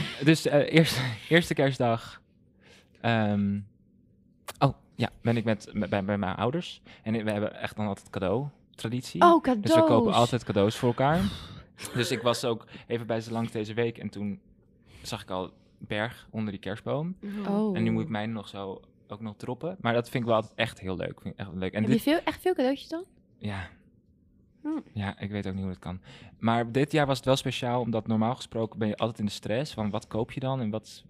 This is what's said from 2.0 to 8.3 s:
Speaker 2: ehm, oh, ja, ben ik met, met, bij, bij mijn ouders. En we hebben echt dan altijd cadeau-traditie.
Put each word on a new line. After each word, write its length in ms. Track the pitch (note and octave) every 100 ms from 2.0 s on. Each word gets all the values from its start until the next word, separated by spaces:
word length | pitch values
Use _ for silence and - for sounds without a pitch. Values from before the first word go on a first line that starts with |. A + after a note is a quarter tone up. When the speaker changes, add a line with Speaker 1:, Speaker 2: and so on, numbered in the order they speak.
| - - _ _ _ _ _ - _ _
Speaker 2:
ehm, 580 | A#2 A2+ G#2+ G2+ G2+ G2+ G2+ _ _ _ _ _ _ _ - -
oh, 140 | C#3 - _ -
ja, 140 | A#2 -
ben 160 | A#2+ A#2
ik 60 |
met, 260 | A2+ G#2+ -
met, 160 | - G#2
bij, 160 | G#2 G2
bij 120 | G2+
mijn 180 | F#2+ F#2
ouders. 460 | A2 D#3+ F3+ - - -
En 200 | - A2+
we 80 | G#2+
hebben 240 | G#2 G#2 -
echt 200 | G#2+ -
dan 120 | G#2
altijd 220 | G2 -
cadeau-traditie. 1120 | - F#2+